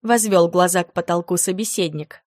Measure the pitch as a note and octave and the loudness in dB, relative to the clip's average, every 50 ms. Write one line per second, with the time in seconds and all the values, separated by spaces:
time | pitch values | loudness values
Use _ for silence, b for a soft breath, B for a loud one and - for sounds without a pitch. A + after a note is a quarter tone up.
0 | - A3 A#3+ A#3 G#3+ G#3+ F#3+ F3 E3+ E3+ E3+ F3+ F3+ F3+ F3+ F#3 E3+ - _ F3+ | 2 2 0 0 2 2 4 4 4 4 4 2 2 2 2 -2 -4 -2 _ -8
1 | E3+ - E3+ F3 E3+ - F3+ F3 - G3 F#3 F#3+ A3 - - - F3+ E3 D3+ D3+ | -4 -2 -2 -2 -2 -2 -4 -2 -2 -4 -4 -4 -6 -6 -4 -4 -4 -4 -4 -8
2 | D3+ _ - - _ | -12 _ -18 -20 _